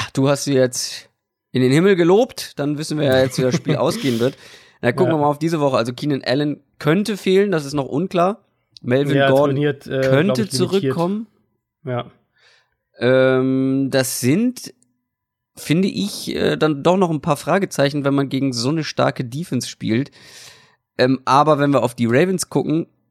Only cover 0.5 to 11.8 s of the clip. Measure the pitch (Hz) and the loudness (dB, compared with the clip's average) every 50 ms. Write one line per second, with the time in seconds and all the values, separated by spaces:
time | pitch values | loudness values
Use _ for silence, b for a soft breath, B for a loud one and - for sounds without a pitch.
0.5 | 139 131 131 123 120 - - - - - - _ _ _ _ _ _ _ _ _ | 2 2 2 2 0 -4 -8 -8 -10 -14 -18 _ _ _ _ _ _ _ _ _
1.5 | - 123 127 127 135 156 180 202 196 170 175 165 185 214 262 247 - - - - | -2 0 2 4 4 4 4 4 4 4 4 4 4 4 4 2 -2 -10 -14 -12
2.5 | - - 143 143 147 143 160 - 151 151 151 135 131 131 131 127 - - 127 127 | -8 -6 -6 -4 -4 -6 -6 -6 -4 -2 0 2 2 2 2 2 0 0 0 0
3.5 | 120 123 - - 147 - 117 156 185 226 233 135 117 113 120 135 139 B B B | 0 0 -2 -2 -2 0 0 0 -2 -2 -2 -2 0 0 0 -2 -2 B B B
4.5 | B B B B B B - 123 123 - 180 - 165 151 143 147 143 143 160 165 | B B B B B B -4 -2 0 0 0 0 2 2 2 0 0 0 -2 -2
5.5 | 170 156 143 143 131 113 117 123 123 - - 147 143 131 - - 123 143 147 151 | 0 0 0 0 2 0 0 -2 -4 -6 -4 -4 -4 -2 -2 -2 -2 0 0 -2
6.5 | 143 - _ _ _ _ - 147 165 202 208 226 208 185 - 190 185 190 202 208 | -4 -6 _ _ _ _ 0 0 2 2 0 -2 -6 -4 0 2 2 4 4 2
7.5 | 180 160 139 139 147 143 135 - - - 185 190 - 170 175 190 220 - _ _ | 0 -2 -4 -4 -4 -4 -4 -2 -4 -4 -4 -2 0 0 0 0 0 -4 _ _
8.5 | _ _ _ _ _ - - 123 123 135 143 143 147 139 139 135 135 139 147 143 | _ _ _ _ _ -12 -4 0 0 0 2 2 2 2 4 4 4 4 4 2
9.5 | 135 143 147 147 143 139 - - 131 135 131 131 131 139 170 208 131 233 214 - | 2 0 0 -2 -2 -4 -8 -6 -4 -2 0 2 4 4 4 2 0 0 -2 -4
10.5 | 139 127 123 - 180 196 160 131 127 170 170 180 202 214 233 - _ _ _ _ | -2 -2 0 0 0 0 0 0 -2 0 -2 -2 -2 -4 -6 -10 _ _ _ _
11.5 | _ _ _ _ _ _ | _ _ _ _ _ _